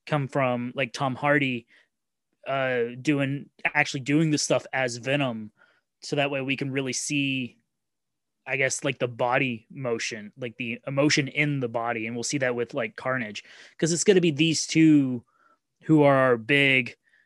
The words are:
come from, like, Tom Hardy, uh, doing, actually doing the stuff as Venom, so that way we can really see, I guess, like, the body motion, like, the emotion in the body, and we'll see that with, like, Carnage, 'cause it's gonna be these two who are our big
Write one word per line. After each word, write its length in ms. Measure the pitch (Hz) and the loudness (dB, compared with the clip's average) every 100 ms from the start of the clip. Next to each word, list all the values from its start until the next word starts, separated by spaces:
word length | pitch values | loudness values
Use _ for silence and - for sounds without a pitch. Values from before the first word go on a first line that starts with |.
| - | -4
come 200 | 151 131 | -4 -2
from, 460 | 143 127 123 123 | -2 0 -2 -4
like, 180 | 135 123 | -6 -6
Tom 220 | - 139 | -4 -4
Hardy, 540 | 120 147 147 135 120 - _ _ _ _ _ _ _ - | 0 2 2 0 -4 -10 _ _ _ _ _ _ _ -6
uh, 340 | 135 131 123 117 123 | -2 -2 -2 -4 -4
doing, 480 | 139 143 135 139 - _ | -2 0 0 -4 -10 _
actually 360 | - 151 147 143 | -4 -2 -2 -4
doing 320 | 123 147 160 | 0 2 2
the 60 | 147 | 0
stuff 280 | - 127 - | 0 -2 -2
as 240 | 135 131 120 | -4 -4 -4
Venom, 560 | 123 143 131 113 107 _ _ _ _ _ | -2 -2 -2 -6 -12 _ _ _ _ _
so 140 | - 147 | -6 -2
that 140 | 143 | -2
way 120 | 139 | -2
we 120 | 135 131 | -4 -4
can 140 | 139 | -4
really 220 | 135 131 | -4 -4
see, 640 | 120 - 147 139 131 123 _ _ _ _ _ _ _ _ _ - | -6 -4 -2 -2 -4 -8 _ _ _ _ _ _ _ _ _ -8
I 120 | 135 | -2
guess, 260 | 131 - | -2 -2
like, 140 | 151 127 | -4 -4
the 100 | 123 | -4
body 580 | 117 123 131 135 113 - | -2 0 0 -2 -6 -12
motion, 600 | 143 127 117 - 110 104 135 | -10 -6 -4 -6 -10 -14 -12
like, 180 | 123 110 | -12 -10
the 200 | 120 120 139 | -10 -10 -4
emotion 420 | 139 147 151 135 | 0 2 2 -2
in 320 | 143 151 139 | -2 -2 -2
the 80 | 123 | -2
body, 380 | 117 117 117 110 | -4 -4 -4 -6
and 80 | |
we'll 100 | 120 | -6
see 120 | 117 143 | -6 -2
that 160 | 127 | -2
with, 200 | 120 117 | -2 -4
like, 200 | 143 110 - | -6 -6 -6
Carnage, 460 | 131 131 107 104 - - - - | -6 -4 -6 -10 -16 -20 -20 -2
'cause 120 | 160 | 0
it's 140 | 170 | 2
gonna 160 | - 185 | 4 6
be 100 | 170 | 4
these 340 | 143 165 151 - | 2 2 0 0
two 580 | 160 160 147 131 123 - _ _ _ _ _ | 6 8 8 4 -2 -8 _ _ _ _ _
who 180 | - 156 | 2 6
are 120 | 143 135 | 6 6
our 200 | 131 120 | 4 2
big 580 | 110 143 139 131 120 - _ _ | 2 4 6 4 0 -8 _ _